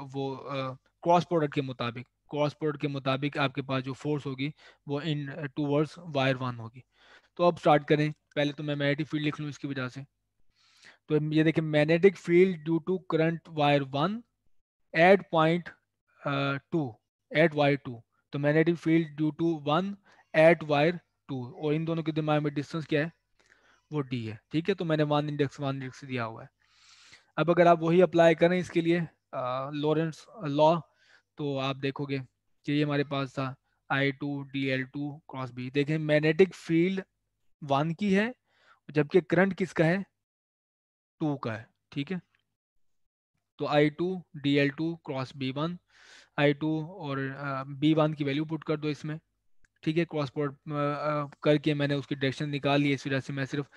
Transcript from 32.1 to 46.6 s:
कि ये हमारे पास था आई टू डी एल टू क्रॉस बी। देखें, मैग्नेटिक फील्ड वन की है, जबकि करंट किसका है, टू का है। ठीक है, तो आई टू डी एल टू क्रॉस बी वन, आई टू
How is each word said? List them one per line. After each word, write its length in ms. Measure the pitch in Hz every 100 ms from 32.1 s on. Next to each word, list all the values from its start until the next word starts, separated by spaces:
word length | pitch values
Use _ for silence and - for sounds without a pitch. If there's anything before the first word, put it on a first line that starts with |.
| 139 127 _ _ _ -
कि 80 |
ये 100 | 147
हमारे 200 | 147 143
पास 300 | 143 139 135
था 220 | - 131 131 _ _ -
आई 200 | 139 139
टू 320 | 135 143 143
डी 220 | 139 135 135
एल 180 | 131
टू 380 | 131 147 147 147 -
क्रॉस 220 | 131 127
बी। 180 | 123 127
देखें, 280 | 143 143 156
मैग्नेटिक 560 | 151 151 156 160 190
फील्ड 500 | - - 165 180 190 - _ _ _ _ -
वन 300 | 143 135 160
की 200 | 165 208
है, 220 | 190 226 - _ _ _ _ -
जबकि 300 | 147 147 185
करंट 320 | 160 165 196
किसका 320 | 180 185 - 160
है, 200 | 190 185 _ _ _ _ _ _ _ _ _ _ -
टू 160 | 156 139
का 180 | 117
है। 160 | 110 117 _ _
ठीक 200 | 143 139
है, 100 | 185 - _ _ _ _ _ _ _ _ _ _ _ _ -
तो 100 | 139
आई 220 | 147 147
टू 340 | 147 180 185 - 147
डी 180 | 139 143
एल 140 | 143
टू 260 | 143 165 170
क्रॉस 400 | - 131 127 139
बी 160 | 131
वन, 260 | 135 165 180 _ _ - - _ -
आई 140 | 147
टू 320 | 143